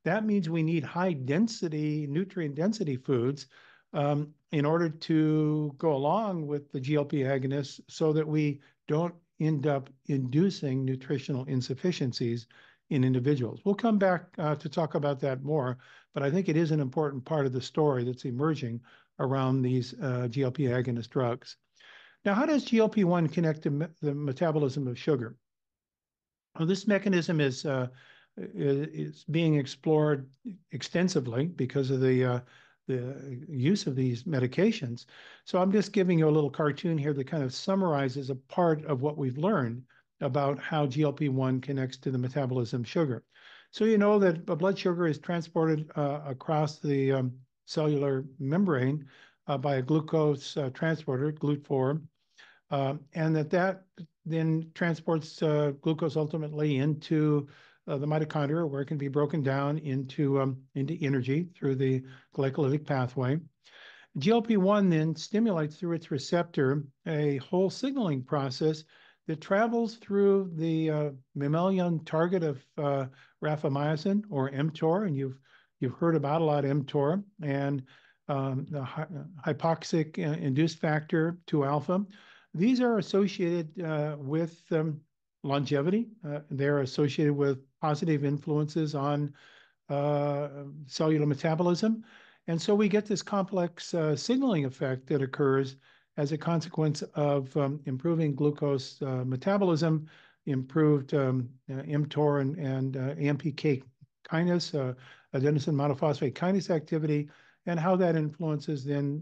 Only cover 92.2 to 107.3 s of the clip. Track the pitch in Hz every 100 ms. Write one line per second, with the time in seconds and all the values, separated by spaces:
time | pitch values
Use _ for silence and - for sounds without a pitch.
92.2 | - _ - 165 - 208 208 208 208 202
93.2 | - 202 190 190 175 - - 170 156 143
94.2 | - 262 269 170 135 - 139 131 - 147
95.2 | 135 135 139 135 131 - _ _ _ -
96.2 | 147 156 165 165 156 - 156 151 - 160
97.2 | 147 143 131 156 139 147 143 131 170 165
98.2 | 156 131 147 147 147 135 - - 139 127
99.2 | 127 131 190 202 185 156 165 160 156 -
100.2 | - _ - 131 131 165 151 147 131 151
101.2 | 131 131 123 - - 131 156 147 147 147
102.2 | 151 143 135 180 135 135 131 131 131 160
103.2 | 147 139 156 - 156 131 - _ - _
104.2 | - 165 175 175 - 147 127 127 - -
105.2 | - 139 143 151 165 139 147 135 156 143
106.2 | 139 - 175 196 - 160 151 160 156 147
107.2 | 147